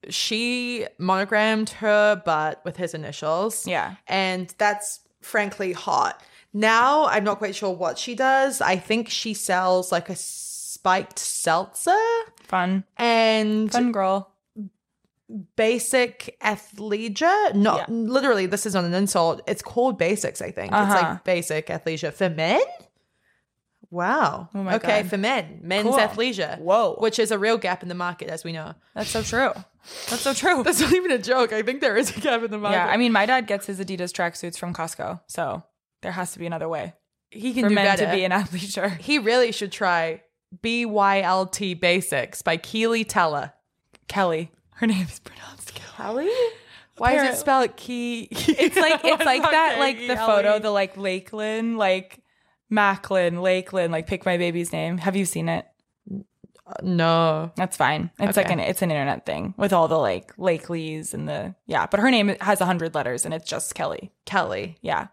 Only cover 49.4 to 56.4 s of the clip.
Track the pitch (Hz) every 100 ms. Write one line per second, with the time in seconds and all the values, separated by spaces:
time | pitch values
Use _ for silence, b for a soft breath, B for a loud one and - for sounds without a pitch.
49.4 | 311 311 320 233 277 226 240 247 226 208
50.4 | 202 214 208 202 196 190 196 185 185 214
51.4 | 214 220 226 226 202 185 190 - _ _
52.4 | _ _ _ 214 202 196 - 190 175 170
53.4 | 185 185 185 190 170 165 160 185 190 175
54.4 | 175 170 170 151 160 175 170 190 180 170
55.4 | 165 165 - _ _ _ - 196 196 _